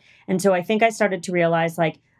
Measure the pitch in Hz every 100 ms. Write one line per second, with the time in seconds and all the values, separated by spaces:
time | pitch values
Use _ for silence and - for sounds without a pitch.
0 | _ _ - 190 196 180 175 208 226 220
1 | 202 185 170 180 170 165 165 165 165 -
2 | _